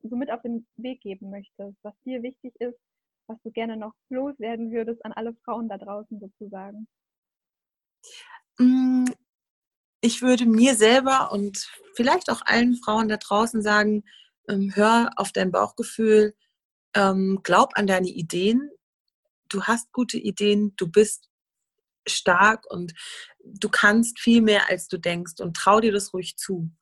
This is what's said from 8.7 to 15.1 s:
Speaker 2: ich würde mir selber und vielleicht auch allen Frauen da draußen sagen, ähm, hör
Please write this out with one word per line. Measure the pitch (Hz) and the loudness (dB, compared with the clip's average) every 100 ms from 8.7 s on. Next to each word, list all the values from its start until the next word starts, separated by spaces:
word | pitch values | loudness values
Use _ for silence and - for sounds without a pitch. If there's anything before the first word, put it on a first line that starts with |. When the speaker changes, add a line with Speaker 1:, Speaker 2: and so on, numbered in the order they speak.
| 254 254 254 254 - _ _ _ _ _ _ _ _ | 4 2 0 0 -4 _ _ _ _ _ _ _ _
Speaker 2:
ich | 233 - | -2 0
würde | 254 247 240 | 2 4 4
mir | 220 254 233 | 6 6 6
selber | 214 254 262 269 - | 6 6 4 0 0
und | 208 202 196 - - - - | -4 -6 -8 -14 -18 -12 -2
vielleicht | 240 349 - | 0 0 0
auch | - - | -4 0
allen | 233 240 240 | 2 2 0
Frauen | - 214 220 | 0 -2 0
da | 214 | -4
draußen | - 202 226 226 | -2 0 0 0
sagen, | 208 208 214 214 - _ _ _ - | 2 2 2 0 -4 _ _ _ -6
ähm, | 202 196 190 | -2 -2 2
hör | 208 233 - | 4 4 2